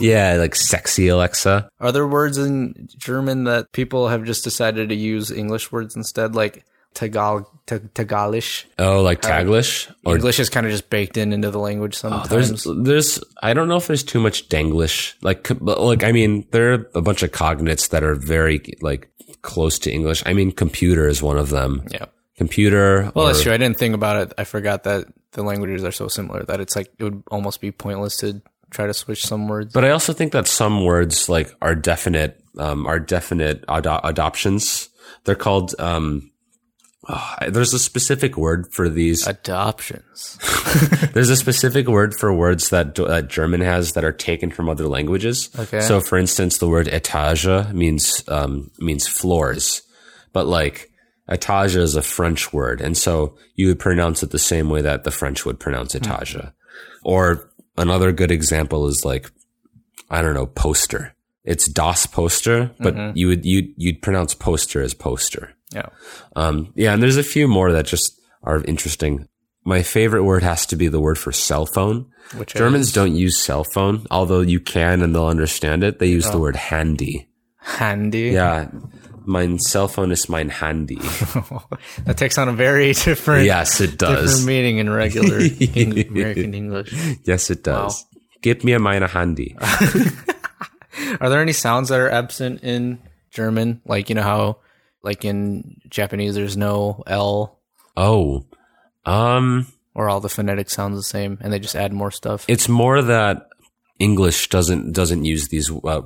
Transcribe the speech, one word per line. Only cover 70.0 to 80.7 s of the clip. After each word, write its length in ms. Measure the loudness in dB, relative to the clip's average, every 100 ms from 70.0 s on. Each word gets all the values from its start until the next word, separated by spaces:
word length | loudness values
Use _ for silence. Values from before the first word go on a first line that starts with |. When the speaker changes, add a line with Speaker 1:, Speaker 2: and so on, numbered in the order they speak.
| 4 4
Speaker 1:
word 180 | 4 4
has 240 | 2 0 -2
to 100 | 0
be 120 | 2
the 120 | 2
word 160 | 0 0
for 140 | -4
cell 320 | -4 -2 -2 0
phone. 400 | 0 0 -2 -6 _ -18 -14
Speaker 2:
Which 180 | -8
Speaker 1:
Germans 340 | 0 4 4 2
Speaker 2:
is? 40 |
Speaker 1:
don't 220 | 2 2
use 240 | 4 2 2
cell 260 | 0 -2
phone, 400 | -2 0 0 0 -2
although 300 | 0 2 2
you 180 | 4 2
can 420 | 0 0 4 4
and 140 | 4
they'll 120 | 2 2
understand 580 | 2 0 -2 0 2
it. 140 | 0 2
They 60 | 2
use 160 | 2 2
the 100 | 0
Speaker 2:
Oh. 20 |
Speaker 1:
word 160 | 0 -2
handy. 720 | -4 -2 0 -2 -4 -6 -12 _ _ _
Speaker 2:
Handy? 720 | -10 -4 -2 0 -2 -2 0
Speaker 1:
Yeah. 380 | 2 2 0 -4 -10 -16 -20 -20 -14 -4
"Mein 320 | 0 0 0
cell 280 | 0 0 0
phone 240 | 0 -2
is 160 | 0 -2
mein 200 | -4 -4
Handy." 480 | -4 -4